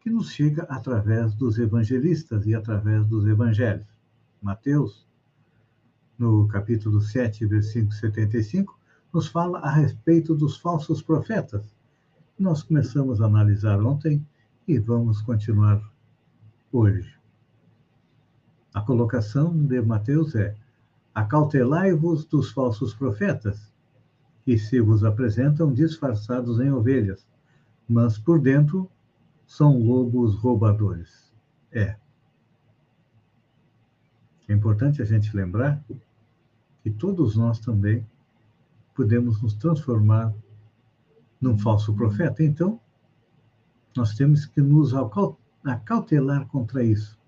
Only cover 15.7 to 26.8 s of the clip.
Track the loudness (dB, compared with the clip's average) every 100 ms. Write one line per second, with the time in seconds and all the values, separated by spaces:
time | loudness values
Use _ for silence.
15.7 | 2 -2 _ _ _ _ _ -20 _ _
16.7 | 2 2 2 -6 _ _ _ _ _ _
17.7 | _ _ _ _ _ _ _ _ _ _
18.7 | -8 -2 0 2 0 -2 0 0 2 0
19.7 | 0 0 0 0 0 0 -2 -2 -4 _
20.7 | _ _ _ _ -6 0 2 2 2 2
21.7 | 2 2 0 0 -2 -2 -2 -2 -2 -4
22.7 | -2 -8 -6 -6 -4 -4 -4 -6 -8 -14
23.7 | _ _ _ _ _ _ _ 0 0 0
24.7 | 2 4 4 2 0 -2 0 0 2 0
25.7 | 2 0 0 -4 -4 -6 -6 -2 -2 0
26.7 | 0